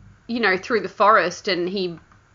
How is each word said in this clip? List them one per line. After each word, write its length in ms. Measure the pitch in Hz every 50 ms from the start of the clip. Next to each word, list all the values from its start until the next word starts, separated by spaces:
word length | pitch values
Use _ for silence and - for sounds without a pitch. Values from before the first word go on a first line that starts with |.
| - - - _ _ -
you 120 | 233 247
know, 180 | 226 196 185 185
through 240 | 190 - 254 214
the 80 | 190 185
forest 580 | - - 208 196 220 202 170 175 170 - - 214
and 200 | 185 170 175 175
he 300 | 190 208 185 180 170 156 - _ - _ _ _